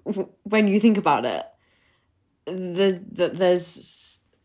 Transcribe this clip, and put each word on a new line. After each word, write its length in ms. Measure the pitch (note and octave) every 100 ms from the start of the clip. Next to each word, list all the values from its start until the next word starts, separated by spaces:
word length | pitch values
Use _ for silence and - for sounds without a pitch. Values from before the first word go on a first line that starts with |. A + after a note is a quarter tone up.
w-, 240 | - F#3+ - _
when 220 | - G#3+ G#3
you 140 | G3+
think 160 | A3 G#3
about 260 | E3+ C3+
it. 200 | A#2+ F2 - _ _ _ _ _ _ _ _ _ -
The, 540 | F#3 F3+ F3 G3 F3+ F#3+
the, 160 | - F3
there's, 920 | E3+ F#3 F3+ E3+ - - - - - _ _